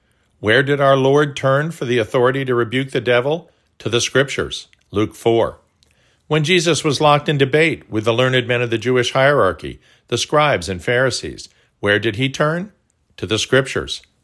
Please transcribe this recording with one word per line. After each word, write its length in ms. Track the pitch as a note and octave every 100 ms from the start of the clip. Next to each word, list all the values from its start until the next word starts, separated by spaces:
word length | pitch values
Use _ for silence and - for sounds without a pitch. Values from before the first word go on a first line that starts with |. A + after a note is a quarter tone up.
| _ _ _ _
where 220 | G#2 A#2
did 180 | C3+ C#3+
our 160 | C#3 C3+
Lord 400 | C3 C#3+ D3 C3+
turn 340 | C3+ C3+ D#3+
for 140 | D#3+
the 140 | C3 B2
authority 480 | G#2+ C3+ B2 C3+ C3
to 80 |
rebuke 380 | A#2+ A2+ B2+ C3+
the 80 | C3+
devil? 500 | A2+ B2 C3 E3 - _ _ _
To 100 | A2+
the 100 | A#2
Scriptures, 680 | - C3 C#3 - D2 - - _ _
Luke 240 | F#2+ A2
four. 440 | - A#2 A2+ E2 - _ _ _ _ _ _ _
When 160 | D3+
Jesus 380 | D3+ F3+ E3 D3
was 180 | D#3 B2
locked 280 | D3+ D3 C#3+
in 80 | C#3+
debate 540 | C3+ D3+ E3 B2+ -
with 160 | G#2+ A2
the 80 |
learned 340 | A#2 B2+ B2+ A2+
men 140 | A#2+
of 80 | A#2+
the 80 | A2+
Jewish 340 | A#2 B2+ A#2+
hierarchy, 680 | C#3 C3+ C#3+ F#2+ E2+ C#2 C2 _ _ _
the 80 | A#2+
scribes 540 | - D3+ D3+ A2 F2
and 120 | F2+
Pharisees, 680 | E2 B2 C3 - D#2 - - _ _ _
where 200 | G2+ G#2
did 180 | A2 G#2+
he 140 | C3+
turn? 420 | C3+ D3+ E3+ G#3 _ _ _ _ -
To 80 | F2+
the 120 | G#2+
Scriptures, 640 | - C3 C3+ - C2+ - _ _